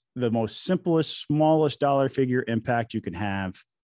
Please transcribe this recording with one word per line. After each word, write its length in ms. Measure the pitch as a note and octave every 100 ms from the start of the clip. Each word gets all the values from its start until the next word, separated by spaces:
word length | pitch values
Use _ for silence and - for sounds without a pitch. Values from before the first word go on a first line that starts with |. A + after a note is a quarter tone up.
| _ B2+
the 160 | A#2+
most 320 | A2+ A2 -
simplest, 580 | - F3+ F3 D#3+ D3+ -
smallest 580 | - D3+ D#3 D#3 D3+ -
dollar 300 | C#3+ C#3 C3+
figure 340 | - C3 B2 -
impact 460 | A2+ A2+ A#2 A2+
you 80 | A2
can 120 | G2+
have 420 | F2+ G#2 G2 F#2+ - - _